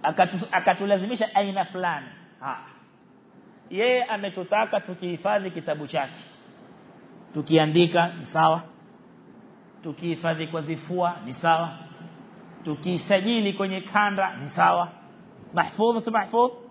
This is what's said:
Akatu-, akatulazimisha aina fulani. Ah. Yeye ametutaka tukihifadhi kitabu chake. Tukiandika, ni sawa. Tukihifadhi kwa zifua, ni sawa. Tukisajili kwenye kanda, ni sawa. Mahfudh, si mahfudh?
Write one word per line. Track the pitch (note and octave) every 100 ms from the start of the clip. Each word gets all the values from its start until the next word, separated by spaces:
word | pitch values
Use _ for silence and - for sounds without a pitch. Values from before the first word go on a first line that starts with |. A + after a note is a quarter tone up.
Akatu-, | D3+ D#3+ F3+ F#3+ -
akatulazimisha | F#3 F#3 F3+ G3+ G3 G3 A#3+ G#3+
aina | G3 G3+ G3
fulani. | F3 F#3 F3+ D3 B2+ - - -
Ah. | C3 A#2 - - _ _ _ _ _ - - - -
Yeye | F3+ A#3+ B3+
ametutaka | A#3+ G#3 G3+ F#3 F#3 G#3 A3 G3+
tukihifadhi | G3+ F3+ F3+ E3+ G3 G#3 F#3+
kitabu | D#3+ D#3+ D3+ D3
chake. | D#3 C3+ - - - - - - - - - - - -
Tukiandika, | D3+ D3 D#3+ D#3 D#3+ E3+ E3+ E3+
ni | E3+ C3
sawa. | D#3+ D#3+ E3 - - - - - - - - - - - -
Tukihifadhi | E3 C#3+ E3+ E3 E3+ D#3+ D#3+
kwa | D#3+
zifua, | D3 D#3+ - F3+ F3 E3+
ni | D#3+
sawa. | C3 E3 E3 E3 - - - - - - - - -
Tukisajili | D#3+ C#3+ D#3+ F3+ - G3 G3 A#3 G3+
kwenye | G3 G3 F#3+
kanda, | F#3 G#3 G#3 G3 F#3 -
ni | C#3
sawa. | F3+ F3 F3 F3 - - - - - -
Mahfudh, | E3+ - - A3+ A3+
si | A#3
mahfudh? | A3 F#3+ A3+ B3 A#3+ -